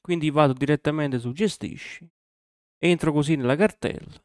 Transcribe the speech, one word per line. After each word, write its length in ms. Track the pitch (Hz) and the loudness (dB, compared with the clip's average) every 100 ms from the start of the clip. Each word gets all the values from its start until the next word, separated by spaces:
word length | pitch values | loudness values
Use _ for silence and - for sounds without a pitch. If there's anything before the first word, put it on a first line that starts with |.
Quindi 300 | - 175 151 | -4 -2 0
vado 240 | 143 151 | 4 4
direttamente 640 | 127 135 151 - 156 147 127 | 4 0 0 0 -2 -2 -2
su 140 | 120 | -4
Gestisci, 760 | 135 208 - - - - - 170 _ _ _ _ _ _ _ | -2 -2 -2 -10 -10 -14 -18 -20 _ _ _ _ _ _ _
entro 340 | 165 170 160 | 0 2 2
così 240 | 147 147 160 | 2 2 2
nella 200 | 123 143 | 2 2
cartella 640 | 202 - - - - - | 2 0 -6 -6 -12 -20